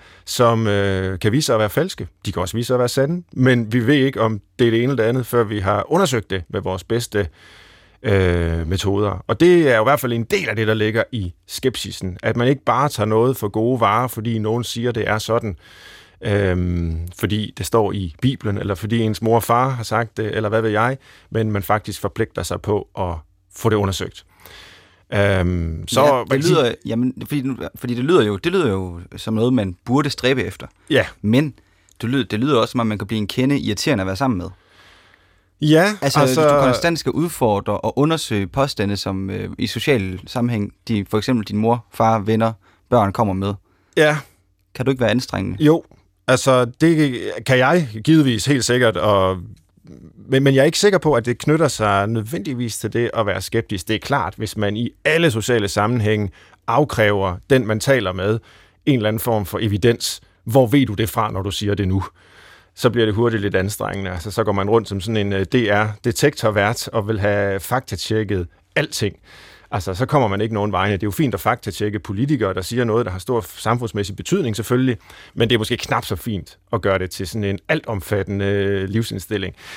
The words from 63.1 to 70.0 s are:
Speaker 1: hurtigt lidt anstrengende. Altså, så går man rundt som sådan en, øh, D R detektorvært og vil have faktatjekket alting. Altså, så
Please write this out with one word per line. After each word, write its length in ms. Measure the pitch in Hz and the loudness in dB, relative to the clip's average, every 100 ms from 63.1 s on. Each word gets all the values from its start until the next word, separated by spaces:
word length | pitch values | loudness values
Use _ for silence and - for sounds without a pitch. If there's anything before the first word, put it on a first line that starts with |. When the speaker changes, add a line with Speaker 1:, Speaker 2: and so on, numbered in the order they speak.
| 104 | 2
Speaker 1:
hurtigt 260 | 117 110 | 2 0
lidt 140 | 101 92 | 0 0
anstrengende. 560 | 95 - 101 95 95 | -2 -4 -6 -6 -8
Altså, 200 | 90 107 | -8 -6
så 120 | 107 | -2
går 80 | 107 | -2
man 180 | 98 98 | 0 2
rundt 200 | 113 104 | 2 2
som 120 | 101 | -4
sådan 160 | 92 110 | -2 -2
en, 160 | 101 | 0
øh, 120 | 98 95 | -2 0
D 100 | 127 107 | 0 2
R 160 | 104 107 104 | 2 0 -2
detektorvært 840 | 120 - 143 - 110 104 101 120 - | -4 0 0 2 0 2 2 0 -4
og 200 | 117 101 | -4 -2
vil 120 | 107 | -2
have 400 | 104 101 101 98 | 0 0 0 -4
faktatjekket 880 | - 127 - 95 - 110 101 98 90 _ _ - | -4 -4 -4 -8 -4 -2 -2 -4 -4 _ _ -4
alting. 400 | 143 - 101 - _ - - - _ | -4 -4 -4 -6 _ -20 -20 -20 _
Altså, 220 | 104 98 | -8 -6
så 120 | 92 | -4